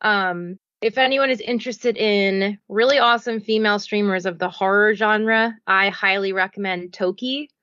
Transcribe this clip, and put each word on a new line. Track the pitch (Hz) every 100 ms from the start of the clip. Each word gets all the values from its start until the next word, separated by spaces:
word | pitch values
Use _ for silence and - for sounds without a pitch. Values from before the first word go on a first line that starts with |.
um, | 214 202 185 175 175 190 _ -
if | 220 233
anyone | 262 269 269
is | 233
interested | - 240 254 220 240 214
in | 214 202 196 190 196 202 -
really | 202 254 285
awesome | 240 233 240 226
female | 208 220 214 208
streamers | - 208 202 185 185
of | 165
the | 180
horror | - 190 202 214 208
genre, | 214 214 220 226 226 220 -
I | 190 196
highly | 196 196 196 196
recommend | 190 190 202 190 180 180
Toki, | - 185 196 254 277 294 _